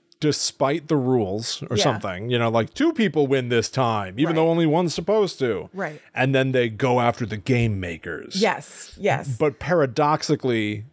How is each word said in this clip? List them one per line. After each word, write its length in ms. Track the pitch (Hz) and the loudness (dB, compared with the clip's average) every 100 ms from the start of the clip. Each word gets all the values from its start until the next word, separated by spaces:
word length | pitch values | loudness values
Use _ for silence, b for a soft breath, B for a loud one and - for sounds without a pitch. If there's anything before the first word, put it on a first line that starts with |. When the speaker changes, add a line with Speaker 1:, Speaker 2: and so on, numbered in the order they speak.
| _ _ | _ _
Speaker 1:
despite 680 | 151 139 - - 139 165 147 | 0 0 -4 -2 0 0 0
the 80 | 147 | 0
rules 680 | 127 127 92 104 113 - - | 2 2 2 -4 -6 -8 -4
or 60 | 107 | 0
Speaker 2:
Yeah. 60 | |
Speaker 1:
something, 480 | 151 107 101 90 120 | 2 0 -4 -6 -2
you 80 | 120 | 0
know, 100 | 117 | 2
like, 220 | 113 107 | 2 0
two 180 | - 320 | 0 0
people 340 | 311 202 156 135 | 2 0 2 2
win 220 | 135 123 | 0 2
this 200 | 120 - | 0 0
time, 440 | 135 117 107 95 101 | 0 0 0 -4 -2
even 160 | 165 | 0
Speaker 2:
Right. 20 | 160 | 2
Speaker 1:
though 120 | 165 | 2
only 160 | 170 160 | 2 2
one's 280 | 165 175 | 2 0
supposed 440 | - 170 214 190 - | -2 0 0 0 0
to. 280 | 123 92 - | -2 -2 -6
Speaker 2:
Right. 280 | 190 160 151 - | -10 -10 -10 -10
Speaker 1:
And 200 | - 139 | -2 2
then 180 | 135 131 | 2 2
they 160 | 127 120 | 2 0
go 320 | 107 127 123 | 0 0 2
after 240 | 120 - 104 | 2 0 -6
the 120 | 107 | -4
game 420 | - 120 117 95 | 0 2 2 0
makers. 560 | 87 82 87 76 - 190 | -4 -8 -10 -12 -8 -2
Speaker 2:
Yes, 540 | 208 - - - - - | -2 -2 -10 -14 -16 -4
yes. 300 | 190 120 139 | -2 -2 -4
Speaker 1:
But 300 | 117 151 - | 0 0 -2
paradoxically, 1300 | 139 175 131 131 147 156 - 143 131 113 107 104 117 | 0 2 2 2 2 2 0 0 2 0 0 -4 -10